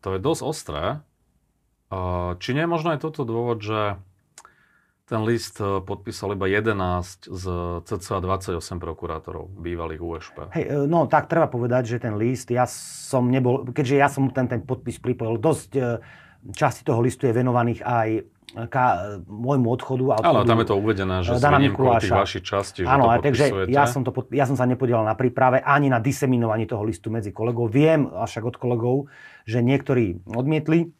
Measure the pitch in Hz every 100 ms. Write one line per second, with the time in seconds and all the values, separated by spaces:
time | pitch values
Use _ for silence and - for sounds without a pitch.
0 | 101 95 127 160 127 156 - 73 90 147
1 | _ _ _ _ _ _ _ _ _ 95
2 | 90 90 90 90 - 131 170 170 165 147
3 | 160 156 120 113 120 113 104 107 104 95
4 | - _ _ - - _ _ _ _ _
5 | _ 113 110 117 - - 101 98 92 101
6 | - 104 98 98 95 101 110 101 90 90
7 | 87 - - 92 92 87 87 85 87 101
8 | - 98 92 95 92 85 - 90 82 80
9 | 85 78 85 85 82 95 85 85 82 80
10 | 85 82 - - - 170 - 147 143 170
11 | 135 151 - 165 156 120 120 123 117 117
12 | 117 104 113 127 - 120 123 - - -
13 | - 131 123 131 123 127 120 123 127 139
14 | 139 135 135 - 123 123 - 127 120 -
15 | 123 123 113 113 131 151 - 135 123 117
16 | - - - _ - 101 147 - - 117
17 | 123 - 135 117 127 120 120 113 - 120
18 | 110 110 - _ - 113 117 135 127 87
19 | 101 101 - 104 123 143 117 127 - 131
20 | 131 - 170 127 113 113 113 101 107 101
21 | 95 92 92 123 143 143 139 101 131 117
22 | 107 101 101 101 - 98 101 - 90 139
23 | 117 117 143 120 143 101 95 135 143 131
24 | 127 131 - 123 131 131 127 127 127 120
25 | 107 110 123 - 127 127 - 143 143 120
26 | 117 135 135 127 113 110 110 113 107 101
27 | - 110 104 92 113 117 117 117 156 160
28 | 131 92 110 - 113 - 123 120 117 135
29 | 139 - - - - 120 120 139 139 127
30 | 107 90 92 110 135 156 156 165 170